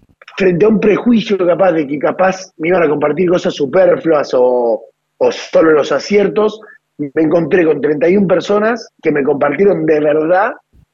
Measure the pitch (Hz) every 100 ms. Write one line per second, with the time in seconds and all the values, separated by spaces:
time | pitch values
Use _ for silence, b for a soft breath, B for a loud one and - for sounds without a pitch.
0 | _ _ - - 185 175 208 214 214 180
1 | 240 233 - 196 175 165 190 165 139 147
2 | 160 151 190 185 - - 160 180 160 147
3 | 147 147 180 175 185 - 139 160 180 165
4 | 160 151 127 131 123 123 117 110 - _
5 | _ - 123 - - 180 220 156 151 143
6 | - 202 196 160 214 214 B B _ -
7 | 147 156 160 170 156 175 160 147 147 151
8 | 170 202 185 180 - 202 214 240 - _
9 | 160 147 139 139 143 143 202 170 156 151
10 | 151 151 156 180 220 - _ _ _